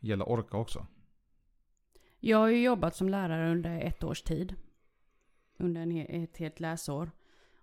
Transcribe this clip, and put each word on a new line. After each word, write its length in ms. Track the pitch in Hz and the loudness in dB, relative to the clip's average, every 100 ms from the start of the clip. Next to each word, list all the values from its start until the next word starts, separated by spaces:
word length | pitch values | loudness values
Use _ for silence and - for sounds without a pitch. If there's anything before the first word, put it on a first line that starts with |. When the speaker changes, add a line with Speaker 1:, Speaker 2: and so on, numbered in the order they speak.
Speaker 1:
gäller 240 | 107 98 | -2 -2
att 60 | 104 | 0
orka 260 | 117 - 101 | 0 0 -4
också. 300 | 113 - - - - _ _ _ _ _ _ _ _ _ _ _ | -2 -4 -8 -16 -20 _ _ _ _ _ _ _ _ _ _ _
Speaker 2:
Jag 180 | 226 214 | 4 6
har 100 | 220 | 6
ju 140 | 240 | 6
jobbat 340 | 247 214 170 - | 4 2 0 0
som 120 | 190 | 0
lärare 420 | 196 175 165 165 | 0 0 0 2
under 280 | 170 170 165 | 2 0 -4
ett 240 | 160 - | -4 -4
års 180 | 160 165 | -6 -4
tid. 320 | - 156 185 - - _ _ _ _ _ _ _ _ - | -2 -2 -4 -8 -14 _ _ _ _ _ _ _ _ -4
Under 220 | 180 165 | -2 0
en 120 | 165 | -2
he-, 320 | 165 - 170 | -2 -4 -6
ett 120 | 165 - | -6 -6
helt 240 | 156 - | -8 -6
läsår. 500 | 160 165 - 143 165 - _ _ _ - | -6 -4 -4 -4 -6 -10 _ _ _ -20